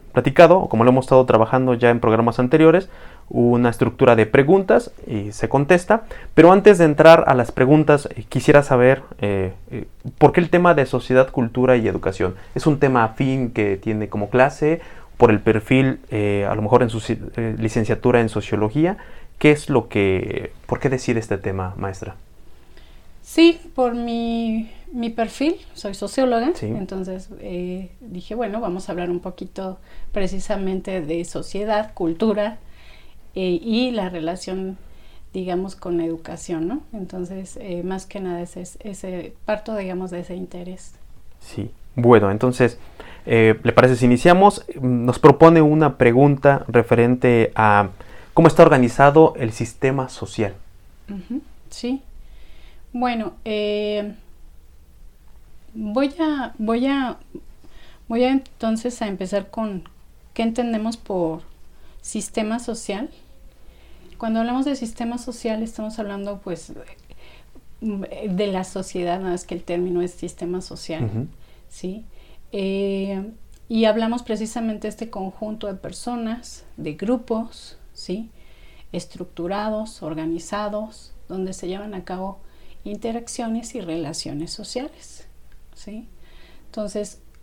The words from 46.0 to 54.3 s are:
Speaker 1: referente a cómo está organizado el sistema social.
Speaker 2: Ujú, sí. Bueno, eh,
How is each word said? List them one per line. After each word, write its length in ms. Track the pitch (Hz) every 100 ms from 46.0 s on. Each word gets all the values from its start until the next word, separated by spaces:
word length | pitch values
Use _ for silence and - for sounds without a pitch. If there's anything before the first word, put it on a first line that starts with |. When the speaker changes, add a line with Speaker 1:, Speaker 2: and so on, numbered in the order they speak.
| 120 120 143 139 143 139 -
Speaker 1:
referente 840 | 120 113 117 117 123 127 120 113 -
a 340 | 110 104 101 - - - -
cómo 140 | - 165
está 160 | 147
organizado 720 | 165 139 123 - 139 147 160 -
el 140 | 117
sistema 580 | 110 117 - 135 135 127
social. 460 | - 104 - 104 95 - - - - -
Speaker 2:
Ujú, 340 | 202 - 254 - - -
sí. 320 | - 240 269 - - - - - - - - -
Bueno, 420 | 240 247 226 214 - -
eh, 680 | 214 208 208 208 208 208 - -